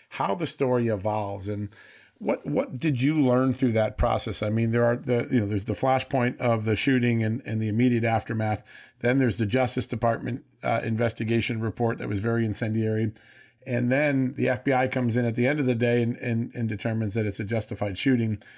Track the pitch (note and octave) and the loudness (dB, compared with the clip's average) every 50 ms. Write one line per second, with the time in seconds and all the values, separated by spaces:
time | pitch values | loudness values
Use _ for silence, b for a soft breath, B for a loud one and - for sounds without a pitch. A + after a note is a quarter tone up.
0 | B B - - D3+ F#3+ G3 F3+ E3 - - - C#3 B2+ B2+ B2 A#2+ A2+ G#2+ G2 | B B -6 -4 -2 -2 -2 -2 -4 -6 -2 -2 0 2 2 2 2 0 0 0
1 | F#2+ G#2+ G#2 G#2+ G#2 G2 G2+ G2 F#2+ G2+ G#2 G#2 G#2 G2+ B B B B B B | -2 -2 -2 -2 -4 -4 -6 -8 -6 -6 -6 -6 -6 -8 B B B B B B
2 | B B B - G3+ G#3+ B3 - - D3 D3 F#3 - - D3 A#2+ D#3 D#3+ C#3 A#2 | B B B -8 -4 -4 -4 -2 -4 -4 -2 -2 -2 -2 -6 -2 0 0 0 2
3 | B2+ D3 D#3+ D#3 C3+ B2+ B2 B2+ C3 C3 B2 - C3 A#2+ A2 A2 G#2+ A2 - - | 2 2 4 4 4 4 4 4 4 2 2 2 2 2 2 2 2 0 0 0
4 | A#2+ A#2 A2+ G#2+ - A2+ G2 - G#2+ G#2+ G#2+ A2+ A#2 A2+ A2+ A#2+ A#2 A#2+ A#2+ B2 | 0 2 2 0 -2 -4 -4 -2 -2 0 0 2 2 2 2 2 2 2 2 0
5 | - B2 B2 A#2+ - - C3 A#2+ G#2 G2+ G#2+ G2 G#2 - G#2 - C3+ C3 C3 B2+ | 0 -2 0 0 0 2 2 0 2 2 -2 -2 -2 -2 -4 0 2 2 2 0
6 | - - - B2+ A#2+ B2 B2+ - B2+ A#2+ A#2 A2 G#2+ A2+ G#2+ - - C#3 C3 B2+ | 0 0 0 0 0 0 -2 0 0 0 0 2 2 0 0 0 2 2 2 4
7 | A#2+ A#2+ A#2 A2+ A2+ A2 A2 - - - A2+ A2 A2 G#2+ G#2 A2+ B2+ B2+ A#2+ A2+ | 4 2 2 2 2 0 -2 -2 -4 -4 -4 -2 -2 0 2 2 2 4 2 2
8 | A2+ A2+ A2+ G#2+ - - A#2 A2 A2 G#2+ G#2 - - B B B B B B B | 2 2 0 0 0 -2 -4 -2 0 0 -2 -4 -6 B B B B B B B
9 | - A#2+ C3 C#3 C3 A#2 G2 - A2 G2 G#2+ C3 B2+ A2+ - C3 A#2 - A#2+ A2 | 0 0 2 4 2 2 2 0 -2 0 2 2 0 0 0 -4 -4 -4 -4 0
10 | - A#2 A#2 - - A#2+ A#2 - - _ _ - - B2 A#2 A#2 - A#2 A2 A2 | 0 0 0 0 -4 -6 -6 -8 -10 _ _ -6 -4 -2 -2 -2 -2 -2 -2 0
11 | A#2+ A#2 - - A2+ A2 A#2 A#2 A2+ - A#2 A2 A2+ A2 - - A#2+ A2+ - - | 0 -2 -2 -2 -2 0 0 0 0 -2 -4 -4 -4 -4 -2 -2 -2 -2 -2 -2
12 | - A#2+ G#2+ G2 G#2+ A#2 A#2 A#2 A#2 G#2+ G2+ - A#2 A2 A2 A2+ A2 A2 A2 A2 | -6 -4 -4 -2 -2 0 0 0 0 0 -2 -2 -4 -2 -2 0 0 0 0 0
13 | A#2 A2 A2+ B B B B B B B B B - C3+ B2 A#2+ A#2+ A#2+ C3 C#3+ | -2 -2 -4 B B B B B B B B B -8 -4 -2 0 0 2 2 2
14 | D3+ D3 C#3 C3 C3 B2 B2+ B2 B2 B2+ B2 A2+ - C#3+ C3 B2+ C3 B2+ - C3 | 2 2 2 0 0 -2 -2 0 0 0 0 0 0 0 2 2 2 0 0 0
15 | B2 A#2 A2 B2 A#2+ A#2 A2+ A#2+ A#2+ C3 D3+ D#3 C3+ B2+ A#2+ A2+ B2 A#2+ A#2+ A#2+ | 0 0 0 2 0 0 0 2 2 2 2 2 0 0 2 2 2 2 2 2
16 | A#2 A2+ A#2+ - - B2 A2+ A2+ A#2 - - A#2+ A#2 G#2+ - G2+ - A#2 A2 A2+ | 2 0 -2 -4 -4 -2 -2 -2 -2 -4 -4 -4 -4 -4 -4 -4 -4 -2 -2 -2
17 | A2 G#2 F#2+ A2+ G#2+ G#2 F#2+ - G#2+ F#2+ A#2 A2 - - G#2+ - G#2 G2+ F#2+ - | -2 -2 -2 -2 -2 -2 -4 -6 -4 -2 -2 -4 -4 -6 -6 -4 -4 -4 -4 -2
18 | - C#3 C3 A#2 A2+ A2 G#2+ - B B B | 2 2 2 2 2 0 -2 -6 B B B